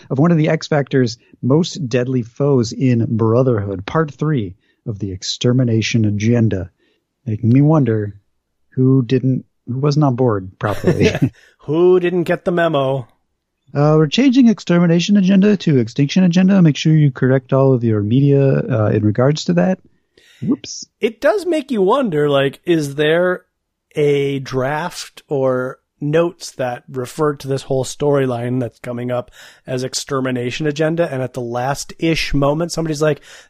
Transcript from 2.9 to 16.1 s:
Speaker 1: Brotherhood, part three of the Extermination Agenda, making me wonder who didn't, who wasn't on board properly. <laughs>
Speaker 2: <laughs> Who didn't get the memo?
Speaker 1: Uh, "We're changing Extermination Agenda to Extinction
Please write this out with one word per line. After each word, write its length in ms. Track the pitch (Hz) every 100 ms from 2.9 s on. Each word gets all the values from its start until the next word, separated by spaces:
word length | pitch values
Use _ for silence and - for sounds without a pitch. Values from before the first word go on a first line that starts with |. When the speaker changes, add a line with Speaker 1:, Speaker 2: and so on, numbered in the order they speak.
| 117 110 110
Speaker 1:
Brotherhood, 680 | 113 117 131 110 101 95 -
part 260 | 160 156
three 440 | - 156 143 95 - _ _ -
of 140 | 95
the 120 | 101
Extermination 920 | 90 - - 123 127 120 113 104 117 104
Agenda, 640 | 104 110 120 110 98 87 _ _ _ _ _ 120
making 240 | 107 110
me 80 | 131
wonder 580 | 147 160 117 110 104 104 _ _ _ _ _
who 320 | - 131 135
didn't, 420 | 117 131 131 127 - _ -
who 120 | 127
wasn't 240 | 147 143 143
on 100 | 120
board 420 | 127 101 95 -
properly. 480 | 110 98 - 147 214 - 123
<laughs> 180 | - _
Speaker 2:
<laughs> 120 | _
Who 400 | - 160 180 185
didn't 240 | 175 180
get 220 | 165 175 190
the 60 |
memo? 560 | 175 170 147 135 135 117 _ _ _ _ _ _
Speaker 1:
Uh, 220 | 139 151 156
"We're 100 | 151
changing 400 | - 277 247 233
Extermination 680 | 208 - 175 175 170 175 202
Agenda 380 | 185 196 208 208
to 200 | 170 135
Extinction 460 | 113 - 139